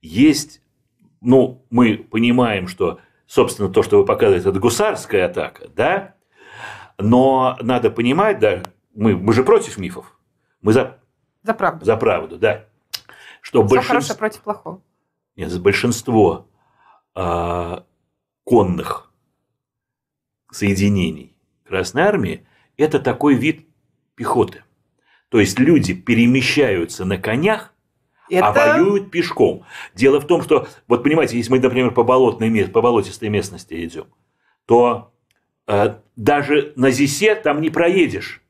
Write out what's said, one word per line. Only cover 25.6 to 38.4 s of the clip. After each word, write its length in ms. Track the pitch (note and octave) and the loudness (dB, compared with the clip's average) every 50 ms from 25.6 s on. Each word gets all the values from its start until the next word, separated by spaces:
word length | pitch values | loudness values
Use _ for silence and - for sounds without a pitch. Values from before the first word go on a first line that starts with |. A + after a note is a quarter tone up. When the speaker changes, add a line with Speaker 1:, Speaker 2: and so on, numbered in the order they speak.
| C3 D#3 F3 C#3 G2+ F#2 F2+ | 2 4 4 2 2 0 -4
Speaker 1:
перемещаются 1120 | - - - A#2+ A2+ A#2+ A#2+ B2+ C3+ B2+ - - D3 C#3 A#2 G2 F2+ E2 - - - F#2 | -6 -2 -2 2 2 4 2 2 2 0 0 0 0 0 0 0 -2 -4 -6 -8 -8 -6
на 120 | F#2 G2 | -4 -4
конях, 560 | F#2 F#2+ G#2+ A2 C3+ E3 G#3 A3 - - - _ _ _ _ _ _ _ _ _ _ _ _ | -4 -4 -4 -4 -2 0 -2 -2 -2 -6 -18 _ _ _ _ _ _ _ _ _ _ _ _
а 20 | F3+ F3+ G3 G#3 | -2 0 0 2
Speaker 2:
Это 0 | G3+ C#4+ D4 D4 D4+ D#4+ | 2 2 2 2 4 2
Speaker 1:
воюют 320 | F4 G4 - G3 G3 - | 2 2 0 -2 -4 -4
пешком. 540 | - F3 E3+ - - - A#2+ F2 D#2 - - - - - - - _ | -4 -4 -4 -4 0 0 0 0 0 -6 -14 -20 -20 -20 -20 -18 _
Дело 260 | F#2 A#2+ C3+ C#3 D3+ | 0 2 4 4 2
в 60 | C#3+ | 2
том, 160 | D3 F3 E3 | 0 0 0
что, 260 | A#2+ - D#3 C3 - - - - _ | 2 0 0 0 0 -4 -18 -20 _
вот 160 | - A#2+ A#2+ - | -2 -2 0 2
понимаете, 340 | C#3+ D3+ D#3+ C#3+ - A#2 | 0 2 2 0 0 -2
если 140 | A#2+ A2+ A2+ | -4 -2 0
мы, 80 | C3 B2+ | 0 2
например, 320 | A#2+ B2+ A2 B2+ B2+ A#2 | 2 2 0 2 0 0
по 120 | - B2 A2+ | 2 0 2
болотной 460 | A#2+ B2+ C3 C3 A#2 - - A2 A2+ | 4 4 4 4 2 2 0 -2 0
ме-, 160 | A2+ G#2+ F#2+ | 0 0 0
по 140 | F2+ - A2+ | 0 0 2
болотистой 480 | A2 A#2+ A#2+ A2 G2 G2 G2 - A2+ G#2+ | 2 2 2 2 -2 -2 -12 -10 -8 -4
местности 560 | G#2 G2+ F2 G2+ F#2 E2+ - _ D#2 E2 E2+ | -4 -4 -4 -6 -12 -18 -18 _ -12 -12 -12
идём, 220 | D#2+ D#2+ D#2 - _ _ _ _ _ _ _ _ _ _ _ _ | -10 -12 -14 -18 _ _ _ _ _ _ _ _ _ _ _ _
то, 460 | - A#2 A#2+ A#2+ B2 A#2+ - A2 _ _ _ _ _ _ _ _ _ _ _ _ | 2 4 4 6 4 0 -4 -8 _ _ _ _ _ _ _ _ _ _ _ _
э, 280 | - G#2 G2+ G#2 G#2+ - - _ _ _ | -2 0 0 0 0 -2 -6 _ _ _
даже 580 | - G#2+ C#3+ D3 C#3+ C#3 C#3 D3 D3+ C#3+ - - | -2 0 0 2 2 0 0 0 0 0 -2 -4
на 140 | B2 B2+ C3+ | 0 2 2
Зисе 460 | B2 A#2 C#3+ C3+ - - G3+ G#3+ G#3 | 2 2 0 0 0 0 2 2 0
там 260 | G#3+ - D3+ D3 D3+ | 2 0 -2 -2 -2
не 80 | D#3 D#3 | -4 -4
проедешь. 720 | D#3 - E3+ F3 F3+ G3 E3 B2 G2+ F#2 - - - _ | -2 0 0 2 2 2 0 0 -2 -10 -12 -14 -18 _